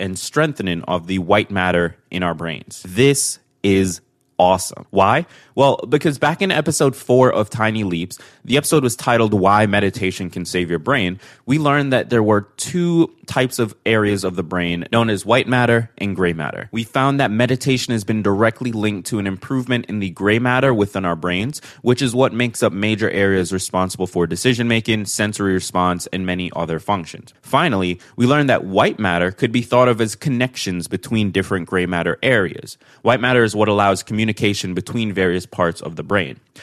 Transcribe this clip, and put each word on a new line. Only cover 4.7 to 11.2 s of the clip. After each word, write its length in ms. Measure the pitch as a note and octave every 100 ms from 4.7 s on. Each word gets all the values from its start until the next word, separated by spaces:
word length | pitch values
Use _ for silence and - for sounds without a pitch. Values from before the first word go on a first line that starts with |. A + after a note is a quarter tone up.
| G1+ -
Why? 360 | F#2+ F#2+ C3 F3 - _
Well, 300 | - C#3 - A2
because 320 | D3 E3 C#3
back 220 | D3 E3
in 100 | G3
episode 460 | D3+ D#3 D#3 C#3+ B2
four 340 | - B2+ B2+
of 200 | - G#2+
Tiny 340 | A#2 A2 A2
Leaps, 340 | G2+ E2+ D#2+ - - _
the 140 | - C3
episode 260 | C#3+ D#3
was 140 | B2+ -
titled 380 | - A#2 A2+
Why 320 | G#2 F#2 G#2 G#2+
Meditation 640 | G2+ G2 - F#2+ F#2 F#2
Can 160 | - E2+
Save 240 | F2+ F2
Your 80 | E2
Brain, 420 | D#2 C3+ F2+ F#2+